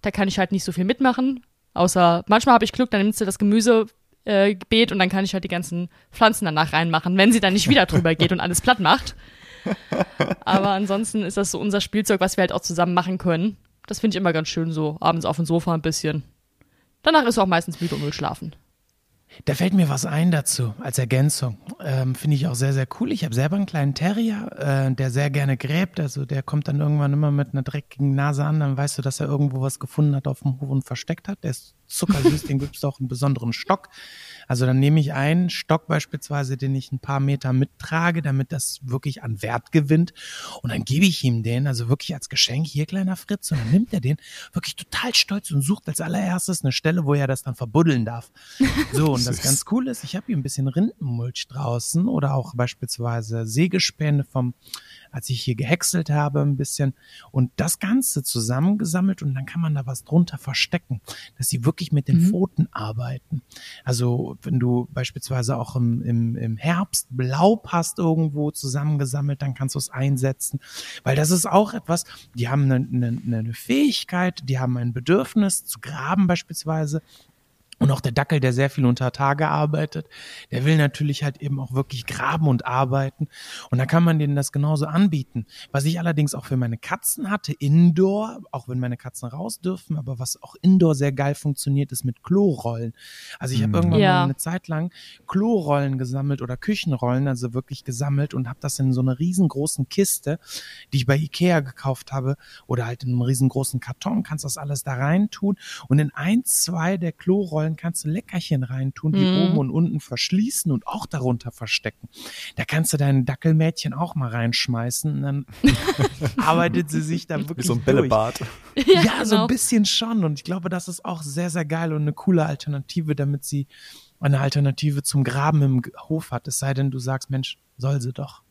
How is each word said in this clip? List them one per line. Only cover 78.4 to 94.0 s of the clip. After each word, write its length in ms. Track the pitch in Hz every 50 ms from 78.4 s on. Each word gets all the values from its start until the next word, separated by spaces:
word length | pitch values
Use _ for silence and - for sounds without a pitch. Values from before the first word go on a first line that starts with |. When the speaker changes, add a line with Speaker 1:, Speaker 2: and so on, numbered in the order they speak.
Speaker 2:
der 120 | 127 131
sehr 180 | 123 123 139 139
viel 140 | - - 131
unter 260 | 120 123 - 131 123
Tage 340 | - - 139 139 143 147 156
arbeitet, 640 | 151 151 151 151 151 151 156 156 156 - 156 156 _ - - - - - - - _
der 140 | - 123 127
will 120 | 151 160
natürlich 460 | 156 147 143 - - 147 147 139 -
halt 180 | 151 143 135 -
eben 200 | - 147 139 135
auch 140 | 131 - 127
wirklich 320 | 135 139 - 135 123 -
graben 420 | - - - - - 165 165 160 147
und 180 | 127 117 -
arbeiten. 640 | 127 123 127 135 127 131 139 135 135 - _ 151 - - - - - - - - -
Und 80 | - 123
da 80 | 131
kann 160 | 127 - 165
man 160 | 170 170 165 156
denen 160 | 151 147 143
das 160 | 143 139 -
genauso 360 | - 143 143 147 156 143 147
anbieten. 600 | 151 151 175 202 202 160 143 127 _ _ 120 107 _ - - - _
Was 140 | - 139 139
ich 160 | 156 165 175
allerdings 340 | 170 170 160 147 151 143 -
auch 100 | 139 -
für 120 | - 135
meine 200 | 127 123 117 117
Katzen 540 | 113 - - 156 - - - - - 277 190
hatte, 220 | 202 208 - -
indoor, 880 | 147 _ 143 143 151 165 175 175 160 170 190 190 196 208 214 226 240 240 196 -
auch 160 | - 135 -
wenn 140 | - 127 127
meine 160 | 127 123 123
Katzen 320 | - - 127 _ - - 120
raus 320 | 120 147 180 226 - -
dürfen, 360 | - 180 185 175 - _ 156
aber 220 | 156 127 127 131 117
was 240 | 127 - - -
auch 140 | - - - -
indoor 360 | - 180 190 190 180 160 151
sehr 160 | 135 139 143
geil 240 | 135 131 143 143 147
funktioniert, 560 | - - 151 139 - - 143 139 139 143 -
ist 120 | 131 - -
mit 200 | 127 117 _ _
Klorollen. 720 | - 180 196 202 190 147 120 - 117 117 117 117 113 113 _ - - - - - - - -
Also 160 | - 127 127
ich 80 | 113
hab 60 | 107 107
Speaker 3:
Mhm. 60 | 104
Speaker 2:
irgendwann 240 | - - 175 - 220